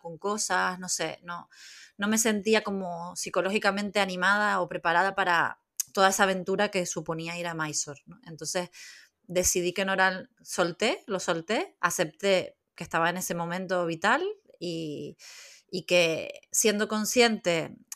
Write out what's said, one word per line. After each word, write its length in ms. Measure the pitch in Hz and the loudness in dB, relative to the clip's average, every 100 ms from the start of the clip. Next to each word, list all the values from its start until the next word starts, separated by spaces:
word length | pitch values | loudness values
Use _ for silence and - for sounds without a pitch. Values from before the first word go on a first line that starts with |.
con 160 | 170 160 | -6 -8
cosas, 580 | 202 208 - 185 185 180 | -4 -4 0 0 0 -2
no 100 | 185 | -6
sé, 320 | - 160 - | -4 -4 -6
no, 260 | 175 175 170 - - - - - | -12 -12 -14 -20 -20 -20 -20 -6
no 100 | 208 | 0
me 120 | 220 | 2
sentía 440 | 233 208 208 214 | 2 2 2 2
como 520 | 214 196 180 170 175 180 | 2 -4 -6 -8 -10 -10
psicológicamente 840 | - 180 185 208 202 196 202 208 | -4 -2 0 2 2 0 0 0
animada 640 | 190 180 185 202 208 196 | 0 2 2 4 2 0
o 80 | 175 | -2
preparada 460 | 180 170 170 190 196 | -2 2 4 4 2
para 460 | 180 170 139 - _ - - - | 2 2 2 -2 _ -10 -4 4
toda 140 | 190 | 4
esa 140 | 196 | 6
aventura 460 | 190 185 175 190 208 | 2 2 -2 0 0
que 160 | 196 175 | 0 -4
suponía 540 | - 160 160 165 175 | -4 -6 -6 -6 -6
ir 80 | 175 | -6
a 80 | 160 | -4
Mysore, 460 | 156 143 - 139 - | -4 -4 -6 -10 -18
¿no? 140 | 170 - | -20 -18
Entonces 420 | 160 156 185 175 - - - - _ | -12 -6 -4 -6 -10 -20 -20 -20 _
decidí 500 | - 175 185 190 175 | -4 0 2 2 0
que 120 | 175 190 | 0 0
no 80 | |
era, 360 | 190 190 185 - _ | 2 2 2 -8 _
solté, 600 | - - 170 - 220 381 - | -6 -2 -2 0 -2 -2 -4
lo 120 | 185 | -4
solté, 560 | - 165 165 240 392 _ | -2 -2 -2 -2 -4 _
acepté 720 | 175 - 160 - 196 185 - - _ - | 0 0 -2 -2 2 2 0 -10 _ -16
que 80 | |
estaba 260 | 170 170 165 | -4 0 0
en 80 | 180 | 0
ese 160 | - | -4
momento 500 | 175 170 180 185 180 170 | -4 -4 -6 -2 -2 -2
vital 360 | 165 202 277 381 427 _ _ | 0 2 2 0 -8 _ _
y, 580 | 170 165 156 143 147 - - - - - _ | -6 -6 -6 -8 -10 -14 -20 -20 -20 -20 _
y 160 | 180 - | -8 2
que 540 | 175 165 156 80 - - | 4 4 2 -4 -12 -4
siendo 360 | - 220 208 208 | 0 2 2 0
consciente 880 | 214 208 247 233 214 175 165 - - _ | -2 2 4 4 4 0 0 -2 -8 _